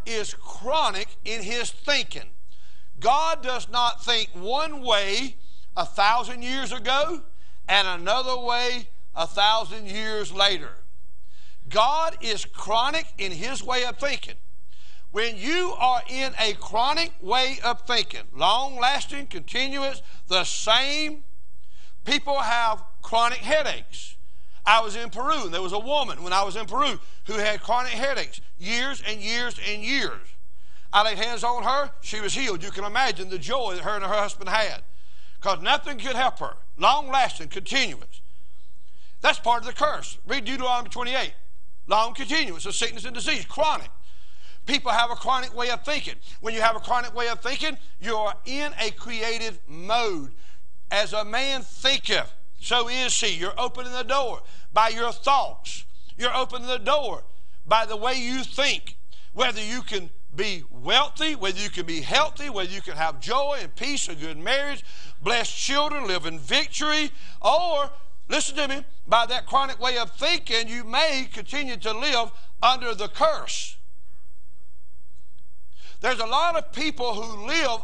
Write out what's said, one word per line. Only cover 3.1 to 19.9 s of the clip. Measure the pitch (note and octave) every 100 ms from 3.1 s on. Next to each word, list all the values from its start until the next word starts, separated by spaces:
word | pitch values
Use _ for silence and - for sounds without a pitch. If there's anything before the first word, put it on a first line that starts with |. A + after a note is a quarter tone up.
| C#4+ D#4+ D#4+
does | B3+ B3 G3+
not | A#3+ A#3+ A#3
think | - A#3 G#3+
one | F3 F#3+ C4+ D#4 D4
way | B3+ G#3 G3 G#3+ C4+ - - - - -
a | E3+
thousand | - G3+ A#3 A3+ B3
years | A#3+ C4+ A#3
ago | B3 G#3+ C4+ D#4 E4 - - - - -
and | G3 F#3+
another | F3 F3 A#3+ B3+ B3+
way | A#3+ A#3+ B3 B3 - - - -
a | E3
thousand | G3 G#3 A3 G3 A3 G3+
years | G3+ A3 G#3+ G3+
later. | F#3+ G3+ F3+ C3 - - - - - - - - - -
God | G#3 A#3+ D#4 E4 D#4+
is | A3+ G3+
chronic | - - F#3+ A3 C4 D#4 - -
in | G3
his | E3 A3+ C4+
way | B3+ B3 B3
of | -
thinking. | C#4 C4 - - - - - - - - -
When | G3+ A#3 G#3
you | A3+ F4 F4+ -
are | B3+ B3 -
in | C4 C4+ A3
a | A3 G#3
chronic | - A3 B3+ D#4 E4 -
way | F#3 B3 C4 B3+
of | A3+ A#3 -
thinking, | A#3 - A#2 G#2
long-lasting, | B2+ F3 A3+ C#4 C4 B3 C#4 - C#4+ C4+
continuous, | F#3 - A#3 C4+ C#4 C4+